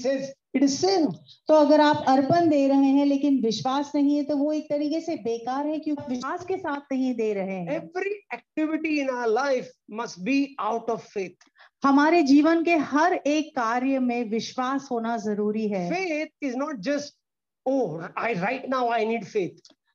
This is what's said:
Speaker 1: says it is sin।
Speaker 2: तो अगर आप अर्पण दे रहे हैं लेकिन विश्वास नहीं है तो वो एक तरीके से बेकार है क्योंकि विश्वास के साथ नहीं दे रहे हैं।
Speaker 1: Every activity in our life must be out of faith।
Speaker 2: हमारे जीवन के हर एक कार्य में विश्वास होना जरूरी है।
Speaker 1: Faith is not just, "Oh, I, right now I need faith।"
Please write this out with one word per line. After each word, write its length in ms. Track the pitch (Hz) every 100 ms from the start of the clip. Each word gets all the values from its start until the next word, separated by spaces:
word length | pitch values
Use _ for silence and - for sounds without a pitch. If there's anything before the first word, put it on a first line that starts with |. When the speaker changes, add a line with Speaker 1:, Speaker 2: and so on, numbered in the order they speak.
| 254
Speaker 1:
says 160 | 269 269 - _ 254
it 60 |
is 220 | 277 - 370
sin। 280 | 381 262 - - _ -
Speaker 2:
तो 60 |
अगर 280 | 311 294 302
आप 240 | 294 302 254
अर्पण 420 | 262 269 339 339
दे 180 | 285 277
रहे 200 | 277 277
हैं 180 | 277 285
लेकिन 360 | 277 285 262
विश्वास 500 | 220 214 262 277 277 294
नहीं 220 | 285 294
है 60 |
तो 140 | 285 285
वो 160 | 294
एक 160 | 311 302
तरीके 320 | 294 294 320
से 140 | 320 311
बेकार 520 | 226 233 233 262 302
है 120 | 311
क्योंकि 240 | 311 285 -
विश्वास 360 | 247 262 349 359
के 120 | 370
साथ 240 | 330 285 -
नहीं 240 | 262 262 226
दे 180 | 214
रहे 220 | 202 190 190
हैं। 360 | 175 320 320
Speaker 1:
Every 480 | 359 392 415 _ 240
activity 680 | _ - 311 311 320 302 262
in 100 | 247
our 220 | 233 220
life 220 | 277 254 180 _ - 214
must 180 | 233 170 190
be 200 | 277 277 - 208
out 140 | 226 226
of 100 | 214
faith। 500 | - 208 175 - _ _ - _
Speaker 2:
हमारे 400 | 277 277 302 349
जीवन 400 | 277 285 302 339
के 120 | 339 339
हर 380 | 269 294 349
एक 420 | 349 277 302 302 269
कार्य 440 | 220 247 262 269
में 300 | 247 240 226
विश्वास 580 | 226 - - 254 269 269
होना 260 | 240 226 233
जरूरी 500 | 208 208 208 214 214
है। 240 | 196 175
Speaker 1:
Faith 640 | 359 370 302 311 _ 285
is 120 | 262 302
not 160 | 254
just, 260 | 196 285 285 - _ _ _ _ 262
"Oh, 300 | 269 208 160 185 202
I, 120 | 220 190
right 340 | 202 262 262
now 200 | 262 240
I 160 | 233 220
need 220 | 226 190
faith।" 480 | 214 165 - - _ _